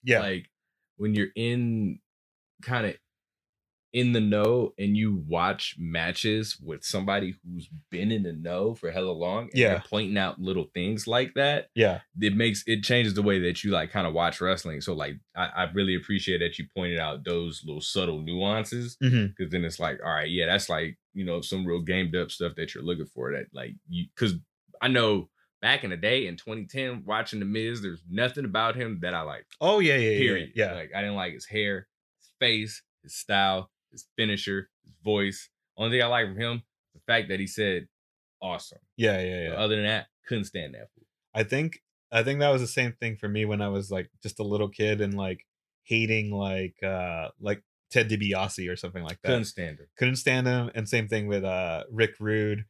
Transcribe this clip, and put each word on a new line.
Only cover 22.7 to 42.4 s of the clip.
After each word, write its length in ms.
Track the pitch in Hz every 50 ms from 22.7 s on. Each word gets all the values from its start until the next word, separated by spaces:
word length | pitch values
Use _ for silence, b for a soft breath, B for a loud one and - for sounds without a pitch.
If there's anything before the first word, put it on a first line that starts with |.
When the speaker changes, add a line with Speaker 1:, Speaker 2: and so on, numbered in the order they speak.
| -
Speaker 2:
you're 100 | - 65
looking 240 | 82 87 78 76 -
for 260 | - 64 62 67 71
that, 140 | 65 - - -
like, 220 | 65 62 58 - - _ -
you, 160 | 87 87 87 - _
'cause 200 | - 123 107 90 82 - _ _ _ _ _ _ -
I 60 | 117 127
know 420 | 131 123 113 110 107 98 85 - _ _ _ _ _ -
back 220 | - 113 135 139 139
in 60 | 98
the 80 | 90 85
day 300 | 85 107 123 131 120 90
in 100 | 85 87
twenty 280 | - - 110 110 101
ten, 380 | - - 135 135 127 123 113 98
watching 360 | 101 107 110 117 - - 107
The 40 | 101
Miz, 360 | 98 104 110 110 117 120 117
there's 220 | 101 95 85 85 85 87
nothing 360 | 90 104 123 127 127 147 139
about 320 | 113 92 110 113 113 113 127
him 240 | 123 113 110 85
that 120 | 85 90 90
I 80 | 82 80
liked. 340 | 76 69 - - _ - -
Speaker 1:
Oh, 200 | - - - 214
yeah, 180 | 185 160 139 131
yeah, 120 | 117 110
yeah, 60 | 107 101
Speaker 2:
Period. 320 | 131 120 101 92 82 64 -
Speaker 1:
yeah. 160 | 110 107 95 87
Speaker 2:
Like, 220 | 90 80 - -
I 60 | 98
didn't 160 | 101 104 101 98
like 160 | 92 90 78
his 120 | - -
hair, 440 | - 107 107 104 101 101 92 95 _ _ _ _ _ _ _
his 120 | _ _ _ -
face, 420 | 131 120 113 107 107 107 107 - _ _ _ _ _
his 120 | 71 -
style, 540 | - - - 104 98 98 98 95 95 92 - _ _ _ _
his 160 | _ - - _ _
finisher, 560 | - 113 107 104 101 - 101 98 98 95 - _ _ _
his 100 | _ - _ -
voice. 460 | 107 107 101 98 98 95 - - - _ _ _ _ _ -
Only 200 | 110 117 120 127
thing 60 | 120
I 40 | 120
like 200 | 123 120 113 98
from 120 | 95 101
him, 240 | 117 117 120 117 - _ _ _ _ _ _
the 60 | -
fact 260 | _ - 117 113 104 -
that 120 | 95 95
he 40 | 98
said, 440 | 98 - - 107 101 92 87 - - _ _ _ _ _ _ _ _ _ -
"Awesome." 380 | 92 92 87 85 - - - - _ _ _
Speaker 1:
Yeah, 240 | - 113 110 98 92
yeah, 220 | 92 90 92 90 85
yeah. 60 | 82
Speaker 2:
But 80 | 82 90
other 180 | 110 107 107
than 100 | 107 104
that, 220 | 104 110 104 - _ _ _ -
couldn't 200 | - 123 110 98
stand 280 | - - 95 78 71 64
that 160 | 57 55 - _
fool. 120 | _ _ _ _ _ _ _ -
Speaker 1:
I 100 | 110 110
think, 400 | - 127 135 156 160 165 - _ _ _ _ _ -
I 120 | 117 113 113
think 160 | 131 139
that 100 | 143